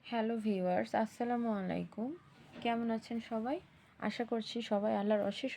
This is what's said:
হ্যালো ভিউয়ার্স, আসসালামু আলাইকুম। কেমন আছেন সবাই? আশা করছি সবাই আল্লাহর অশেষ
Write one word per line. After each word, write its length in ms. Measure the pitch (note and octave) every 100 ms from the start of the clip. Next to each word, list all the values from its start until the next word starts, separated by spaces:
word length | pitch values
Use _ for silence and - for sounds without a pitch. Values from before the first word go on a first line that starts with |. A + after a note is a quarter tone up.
| -
হ্যালো 280 | A#3 A3 A#3
ভিউয়ার্স, 540 | G#3+ F#3+ F3+ F3+ A3+ A3
আসসালামু 540 | A3 - A#3+ A#3+ A#3 G#3
আলাইকুম। 500 | F#3 F3 F3 - A#3+ F4 - - - -
কেমন 260 | A#3 A#3 A#3
আছেন 260 | A3+ - A#3 -
সবাই? 260 | A3+ A3+ E4 - - - -
আশা 240 | G#3+ - A#3
করছি 320 | A#3 A3 A#3+
সবাই 320 | A3+ G#3 G#3+ G#3+
আল্লাহর 280 | G3+ G#3+ G3
অশেষ 240 | G3+ C4